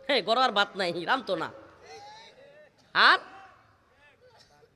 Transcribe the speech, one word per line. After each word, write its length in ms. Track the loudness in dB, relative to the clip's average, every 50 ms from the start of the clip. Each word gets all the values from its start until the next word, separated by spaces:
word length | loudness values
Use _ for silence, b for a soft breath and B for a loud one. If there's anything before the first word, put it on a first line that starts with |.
| -4
"হ্যাঁ, 140 | -2 -2 0
গরো 200 | 0 0 0 2
আর 100 | 2 2
ভাত 160 | 2 0 0 -2 -2
নাই, 300 | -4 -4 -4 -4 -4 -2
রামতো 300 | -2 -2 -2 -2 -4 -4
না।" 160 | -4 -4 -8 -10 -16 -20 -20 -20 -20 -20 -20 -20 -20 -20 -20 -20 -20 -20 -20 -20 -20 -20 -20 -20 -20 -20 -20 _ _ _ _ 2
আর 260 | 4 6 6 6 4 0 -12 -20 -20 -20 -20 -20 _ _ _ _ _ _ _ _ _ _ -20 _ _ -20 -20 _ -20 -20 _ _ _ -20 _ _